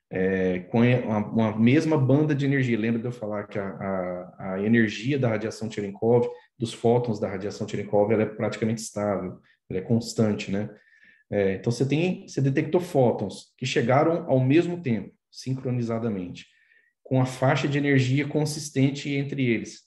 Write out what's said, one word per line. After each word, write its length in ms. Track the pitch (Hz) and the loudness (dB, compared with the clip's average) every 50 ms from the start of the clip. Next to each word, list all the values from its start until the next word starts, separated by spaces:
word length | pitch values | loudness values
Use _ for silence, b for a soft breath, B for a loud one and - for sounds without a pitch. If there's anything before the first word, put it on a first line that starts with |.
| b - | b -8
é, 500 | - 92 92 95 95 92 92 92 92 90 | -4 -2 0 0 0 2 0 0 0 -2
com 220 | 90 - - 113 | -4 -2 2 4
a, 40 | 117 | 4
uma, 420 | 120 123 120 - - 110 107 104 - | 6 4 2 0 0 -2 -2 -2 -2
uma 320 | 110 113 113 110 104 107 | 0 0 0 0 2 4
mesma 380 | 113 120 131 160 160 156 156 147 | 4 6 6 4 4 4 2 2
banda 360 | 135 123 135 147 156 151 147 | 4 4 4 4 4 2 0
de 120 | 135 143 | 0 0
energia, 340 | 135 139 135 127 120 117 104 | 2 2 2 2 0 0 0
lembra 220 | 107 117 117 117 | 0 0 -2 -2
de 60 | 113 120 | -4 -6
eu 40 | |
falar 360 | 117 - 107 104 107 101 101 - | -8 -8 -8 -6 -6 -6 -6 -6
que 120 | - 107 | -6 -6
a, 80 | 98 95 | -6 -6
a, 840 | 92 - 104 98 95 92 90 90 90 90 90 90 - - 95 95 95 | -8 -6 -6 -4 -4 -4 -4 -4 -6 -8 -10 -12 -14 -12 -8 -6 -4
a 100 | 98 101 | -2 0
energia 560 | 110 117 117 113 104 104 - 110 131 147 139 | 4 4 4 4 2 0 -4 -4 -2 -2 0
da 80 | 127 117 | 0 0
radiação 420 | 139 131 110 107 104 - 110 110 | 0 -2 -4 -6 -6 -8 -10 -8
Cherenkov, 560 | - - 104 98 98 - 113 113 120 120 120 B B B B B _ - | -6 -6 -6 -6 -6 -2 2 2 4 4 2 B B B B B _ -6
dos 140 | 110 110 | -6 -6
fótons 480 | - - - 117 120 123 120 120 107 104 | -4 0 2 2 2 2 2 -2 -4 -4
da 80 | 110 95 | -4 -6
radiação 400 | 98 92 101 101 - - 110 - | -6 -6 -6 -8 -8 -8 -8 -6
Cherenkov, 460 | - 101 98 101 - 101 104 104 113 | -6 -8 -4 0 2 2 4 4 4
ela 100 | 107 110 | 2 2
é 20 | |
praticamente 540 | 107 - - 107 104 - - 117 110 113 110 | 0 -2 -4 -4 -4 -2 -2 -2 -2 -2 -4
estável, 640 | - - - 104 104 104 98 90 90 92 - b b b b b _ - | -6 -8 -6 -4 -2 -2 -2 -2 -4 -6 -10 b b b b b _ -8
ela 100 | - 92 | -6 -6
é 40 | - | -2
constante, 640 | - 117 117 117 - - - 113 107 101 - - - | 0 0 0 0 0 0 0 2 2 0 0 -4 -4
né? 240 | 95 101 107 B B B B B B B B B B B B - | -4 -4 -4 B B B B B B B B B B B B -4
É, 220 | 101 101 98 98 95 | -2 0 0 0 0
então, 180 | 104 - 120 | -2 -2 -2
você 140 | 120 - 139 135 | -2 0 0 0
tem, 400 | 143 151 175 185 180 - - - | 0 0 0 0 -2 -4 -8 -8
você 140 | - 143 | -4 -2
detectou 400 | 135 139 131 156 156 151 - 180 | 0 0 0 0 0 0 0 0
fótons 720 | 180 - - 139 127 117 - - 101 95 - - - _ _ | 0 0 2 4 4 4 2 0 -4 -8 -8 -12 -16 _ _
que 80 | - 127 | -10 -8
chegaram 640 | 123 - 156 123 117 127 143 156 160 170 175 175 - | -4 -2 0 2 4 4 4 4 4 2 0 0 0
ao 120 | 139 131 | 2 2
mesmo 420 | 127 127 143 165 170 170 170 175 | 4 4 4 4 4 2 -2 -4
tempo, 320 | 175 127 113 101 - - - _ _ _ | -2 -2 -2 -2 -4 -8 -14 _ _ _
sincronizadamente, 1160 | _ - - 131 131 131 - 127 123 123 117 113 113 113 117 107 104 95 90 90 87 - - b b b b b b b b b b _ - | _ -12 -8 -8 -6 -6 -4 -4 -4 -2 -2 -2 -4 -2 -2 -4 -4 -4 -6 -8 -10 -14 -16 b b b b b b b b b b _ -6
com 180 | - 127 131 | 0 0 2
a 40 | 127 127 | 2 0
faixa 400 | - - 131 131 156 147 - 147 | 0 0 2 2 2 2 0 0
de 100 | 139 147 | 0 0
energia 500 | 143 143 139 131 127 123 135 143 147 143 | 2 4 4 4 4 4 2 0 0 0
consistente 840 | - 151 151 147 - - - - - 135 131 139 135 - - 147 143 | -2 -2 -2 -2 -4 -6 -10 -4 0 2 2 2 2 -2 -4 -4 -4
entre 320 | 139 139 139 143 139 131 | -2 -4 -4 -2 0 2
eles. 360 | 120 113 104 95 - - - _ | 2 2 0 -2 -6 -12 -16 _